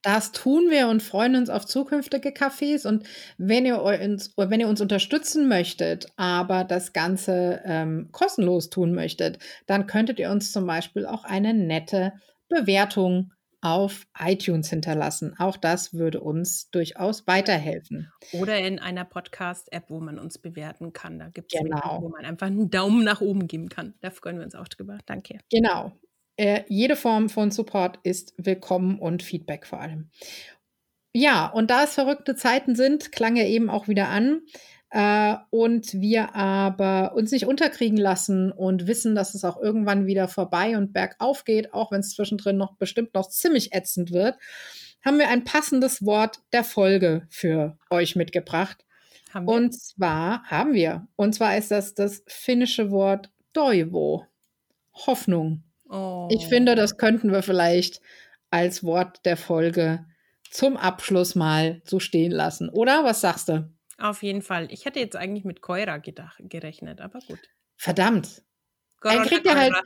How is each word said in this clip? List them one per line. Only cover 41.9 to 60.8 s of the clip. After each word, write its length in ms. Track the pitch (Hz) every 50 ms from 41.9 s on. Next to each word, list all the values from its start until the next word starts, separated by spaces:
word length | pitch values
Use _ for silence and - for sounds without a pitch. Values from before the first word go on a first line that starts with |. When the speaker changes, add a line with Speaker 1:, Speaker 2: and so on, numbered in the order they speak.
Speaker 1:
wenn's 200 | 202 196 196 -
zwischendrin 440 | - - 202 202 214 196 - 202 196
noch 220 | 196 196 196 -
bestimmt 360 | _ 196 190 - 240 233 - -
noch 120 | 190 185
ziemlich 460 | - - - - 349 311 240 - - -
ätzend 400 | 190 185 - - 185 175 170 175
wird, 240 | 175 196 240 262 _ - - - - - - - - - - - _ -
haben 160 | 269 285 294
wir 80 | 294
ein 160 | 220 240 247 240
passendes 600 | - - 302 302 - 277 254 254 254 - - 196
Wort 340 | 208 208 214 220 214 - - _ _ -
der 100 | 240 233
Folge 640 | - - 214 196 190 196 190 180 170 156 165 165 -
für 480 | - - - 170 160 156 151 156 156 _ _ _
euch 260 | 180 175 175 170 -
mitgebracht. 720 | 180 165 160 - 175 175 - - 165 190 - - _ _ _ _ _ _ _ _ - _ - -
Speaker 2:
Haben 120 | 196 175
wir? 80 | 190 226
Speaker 1:
Und 200 | 233 240 240 240
zwar 720 | - - - _ 190 185 170 156 160 165 180 226 240 -
haben 280 | - 160 151 220 302 277
wir. 320 | 202 165 160 - - 185 - _
Und 180 | - 202 214 214
zwar 220 | - 226 214 196
ist 120 | 214 214 -
das 260 | 208 208 196 - -
das 280 | - 202 202 202 - _
finnische 640 | - - - - - 254 240 247 240 - - 220 196
Wort 380 | 196 196 196 196 196 202 196 - _ _ _ _
Toivo, 760 | _ 320 294 269 220 180 160 165 180 165 151 151 151 175 - _ _ _ _ _ _ _ _ _ _ _ _ _ _
Hoffnung. 720 | - - - 254 254 - 208 180 170 160 160 160 156 _ _ _ _ _ _
Speaker 2:
Oh. 380 | - 196 190 185 180 180 175 175
Speaker 1:
Ich 140 | 220 220 -
finde, 300 | - 247 247 247 240 233
das 220 | 226 208 208 -
könnten 340 | - 240 220 226 220 - 208
wir 100 | 190 196
vielleicht 580 | 190 202 185 180 170 170 175 175 175 - - - _ - - - - _ - _ _ _
als 320 | - 170 175 180 180 - 190
Wort 420 | 170 165 180 180 180 - _ -
der 120 | 180 170
Folge 680 | 165 - - 175 160 160 170 165 175 165 160 160 165 165 - _ _ _ _ _ _ _ -
zum 260 | - - 254 277 262
Abschluss 580 | -